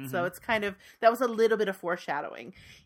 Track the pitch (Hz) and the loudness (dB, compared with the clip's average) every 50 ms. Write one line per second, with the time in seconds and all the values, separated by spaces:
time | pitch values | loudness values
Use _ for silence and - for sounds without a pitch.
0 | 135 131 131 180 175 180 - - - - 226 214 202 202 190 - - - - - | -8 -6 -2 -2 -2 -2 -4 -6 -4 -2 -2 0 -2 -4 -6 -8 -18 -20 -2 4
1 | - 226 233 240 262 240 226 214 226 220 220 202 214 196 190 - - 175 175 175 | 4 4 4 4 2 0 2 2 2 4 4 2 0 -2 -4 -4 -4 -4 -4 -4
2 | - - 143 147 147 - - - 120 - - - - - - - _ | -4 -4 -4 -4 -6 -8 -10 -12 -14 -16 -18 -20 -20 -20 -20 -20 _